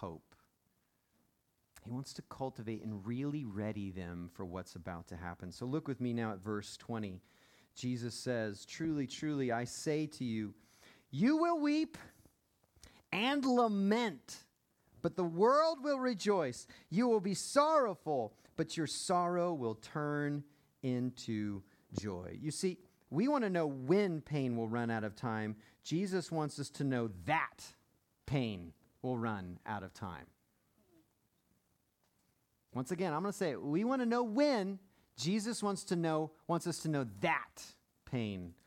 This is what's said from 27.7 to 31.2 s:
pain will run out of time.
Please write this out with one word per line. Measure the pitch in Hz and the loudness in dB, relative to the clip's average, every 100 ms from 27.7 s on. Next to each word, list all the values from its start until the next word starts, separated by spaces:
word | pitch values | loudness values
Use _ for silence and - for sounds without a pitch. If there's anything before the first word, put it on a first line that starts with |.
| - _ _ _ _ | -20 _ _ _ _
pain | - 139 117 98 85 73 _ _ | -4 -2 -2 -4 -10 -16 _ _
will | 127 123 | -4 -2
run | 113 104 90 87 - | -2 -2 -6 -10 -8
out | 104 | -6
of | 92 | -8
time. | - 98 78 73 _ _ _ _ _ _ 165 156 _ | -10 -10 -10 -14 _ _ _ _ _ _ _ _ _